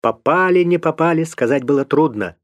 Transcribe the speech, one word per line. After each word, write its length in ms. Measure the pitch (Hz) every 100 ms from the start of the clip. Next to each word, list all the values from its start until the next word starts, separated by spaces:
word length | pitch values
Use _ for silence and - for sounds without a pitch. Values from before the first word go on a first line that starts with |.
Попали, 600 | 113 113 - 170 185 180
не 140 | 175 175
попали, 460 | 165 160 165 160
сказать 400 | 160 - 120 139
было 220 | 123 143 135
трудно 500 | 139 156 107 92 -